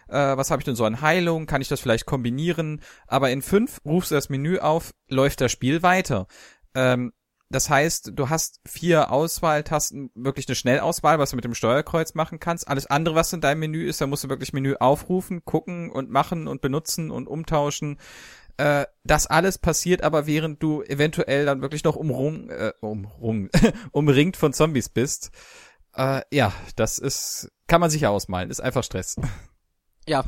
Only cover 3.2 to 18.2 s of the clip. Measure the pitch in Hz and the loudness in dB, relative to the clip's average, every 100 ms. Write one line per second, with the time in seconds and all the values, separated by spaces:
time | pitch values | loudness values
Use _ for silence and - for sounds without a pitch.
3.2 | 131 135 - 196 240 - 147 170 185 147 | 2 0 2 2 2 -4 0 0 2 -2
4.2 | - 135 147 185 151 160 - - - 131 | 0 -4 0 0 2 0 -2 -16 -4 2
5.2 | 139 - 123 - 127 160 180 185 185 113 | 2 2 0 0 0 2 4 2 2 -2
6.2 | 95 - - _ _ 131 127 123 123 - | -4 -12 -20 _ _ 0 2 2 -2 -8
7.2 | _ _ - 131 - 139 160 - - - | _ _ -4 -2 2 4 4 0 -8 -4
8.2 | 131 160 - - - - 170 160 135 131 | -2 -2 -4 -10 -18 -4 4 4 4 2
9.2 | 165 - 165 151 151 156 - - 135 107 | 0 0 0 0 0 -2 -2 -6 -12 -6
10.2 | 131 139 131 123 127 123 - - 151 156 | -6 -4 -4 -2 2 2 2 0 2 4
11.2 | 139 127 120 113 113 135 151 165 160 160 | 2 -2 -6 -2 2 2 2 -2 -2 -4
12.2 | 160 165 175 170 - 139 - 147 165 160 | -6 -6 -6 -6 -4 -4 0 0 2 2
13.2 | 165 170 147 151 156 156 165 151 135 143 | 2 2 0 0 -2 -4 -6 -4 -2 -4
14.2 | - 135 165 143 135 139 127 147 - 185 | -4 -6 -6 -4 -2 2 4 2 0 -4
15.2 | - 175 - 160 - 175 170 - 131 135 | -4 -10 -4 -4 -4 -10 -8 -8 -2 0
16.2 | - 170 156 135 135 143 - - 156 120 | 0 -2 -6 -4 -2 -2 -4 -6 -6 -8
17.2 | 131 156 160 156 147 - 147 143 - - | -8 -8 -2 0 0 -2 -6 -8 -14 -20